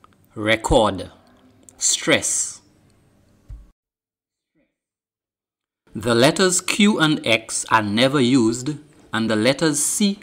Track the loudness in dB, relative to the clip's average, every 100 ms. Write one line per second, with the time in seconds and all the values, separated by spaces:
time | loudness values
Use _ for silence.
0 | -20 _ _ -6 -2 -2 2 2 2 -2
1 | -12 -18 _ _ _ _ _ -6 -4 -2
2 | 0 0 0 -4 -6 -10 _ _ _ _
3 | _ _ _ _ -20 -20 -20 _ _ _
4 | _ _ _ _ _ _ _ _ _ _
5 | _ _ _ _ _ _ _ _ _ -8
6 | 0 2 2 2 0 0 -2 2 2 4
7 | 0 0 0 -2 -2 -10 -2 0 0 0
8 | 2 2 2 4 2 0 -6 -10 -14 _
9 | -8 -4 -2 0 2 2 0 0 -2 0
10 | 0 -2